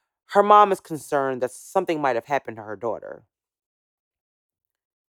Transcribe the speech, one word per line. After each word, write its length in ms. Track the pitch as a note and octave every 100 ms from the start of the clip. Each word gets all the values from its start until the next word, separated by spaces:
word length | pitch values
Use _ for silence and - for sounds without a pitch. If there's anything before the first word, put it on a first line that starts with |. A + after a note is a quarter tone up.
| _ _ -
her 120 | G3+
mom 300 | G3+ G#3 G3+
is 80 | F#3
concerned 600 | - D3+ - C#3+ C3+ B2+
that 100 | B2
something 500 | - - F#3+ F3 D#3
might 160 | C#3 A#2
have 80 | -
happened 320 | C#3 - A2
to 60 |
her 120 | G#2 G2
daughter. 480 | A#2 F2 - - A2 _ _ _ _ _ _ _ _ _ _ _ _ _ _ _ _ _ _